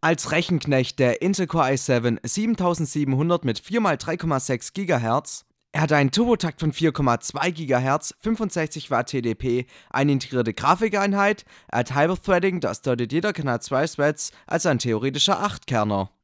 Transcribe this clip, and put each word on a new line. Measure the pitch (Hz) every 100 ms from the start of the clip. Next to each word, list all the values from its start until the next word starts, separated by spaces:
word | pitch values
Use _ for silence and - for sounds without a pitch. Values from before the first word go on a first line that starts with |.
Als | 156 165 -
Rechenknecht | 156 175 170 - 135 127 -
der | 127 120
Intel | 180 196 180
Core | 165 131
i | 135
seven | - 123 120 113
siebentausendsiebenhundert | - - 220 233 180 170 156 151 139 131 160 175
mit | 131 117
vier | - 226
mal | 214 147
drei | - 160
Komma | 165 165
sechs | - 127 -
Gigahertz. | - 196 143 113 123 - - _ _ _
Er | 147
hat | 156
einen | 151 139
Turbotakt | 190 240 240 170 -
von | 156
vier | - 165
Komma | 139 139 117
zwei | - - 170
Gigahertz, | 160 151 127 127 147 - -
fünfundsechzig | 214 226 214 - 160 - -
Watt | 123 123
T | 139
D | 120
P, | 110 131 120 123 - -
eine | - 143
integrierte | 139 - 127 113
Grafikeinheit, | 107 135 175 220 196 196 196 202 208 - - _
er | -
hat | 123 131
Hyper-Threading, | 156 185 - 185 190 180
das | - 104
deutet | - 120 117
jeder | 143 208
Kanal | 196 139 117
zwei | - 131
Threads, | 156 - 147 151 - - -
also | 165 175
ein | 127
theoretischer | 123 110 131 139 165 202
Achtkerner. | 202 - - 120 107 101 95 _